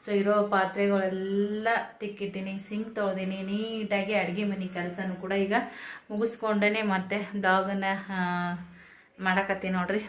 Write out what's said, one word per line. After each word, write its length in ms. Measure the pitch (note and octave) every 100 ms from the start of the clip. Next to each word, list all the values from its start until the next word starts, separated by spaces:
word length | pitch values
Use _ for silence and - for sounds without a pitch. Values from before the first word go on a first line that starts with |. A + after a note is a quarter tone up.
| -
So 60 | G3+
ಇರೋ 260 | G3+ G#3
ಪಾತ್ರೆಗಳೆಲ್ಲ 1300 | G3+ G3 F#3+ G3 G3+ G3 F#3+ F#3+ F#3+ G3 G#3 G#3+ A3 A#3 - -
ತಿಕ್ಕಿಟ್ಟಿನಿ, 600 | E3+ G3+ G3 G3 F#3+ G3 -
ಸಿಂಕ್ 280 | G#3 A3 -
ತೊಳ್ದೀನಿ, 400 | G3+ F#3 F#3+ F#3+
ನೀಟಾಗಿ 720 | F#3+ G3+ A3 A3+ G#3+ G3+ F#3+
ಅಡುಗೆ 300 | G#3 F3+ F3
ಮನೆ 220 | G#3 F#3+ F3+
ಕೆಲಸನೂ 480 | F3+ F3 F3 F#3
ಕೂಡ 180 | F3+ F#3
ಈಗ 220 | G3 G3 A3 A#3+ - - - -
ಮುಗಿಸ್ಕೊಂಡೇನೆ 720 | G#3 A3+ - A3 G#3 G#3 A3
ಮತ್ತೆ 480 | G#3+ F#3+ F#3 G3+ G3 G3+
ಬ್ಲಾಗನ್ನು, 720 | G3 F#3+ F#3+ G3 F#3+ F#3+ F#3+
ಆ, 60 | F#3+ F3+ F3 F3 F3 F3 - - - - -
ಮಾಡಕತ್ತೀನಿ 540 | F#3+ F#3 G3 F#3+ F#3
ನೋಡ್ರಿ. 260 | F#3 F3+ G3+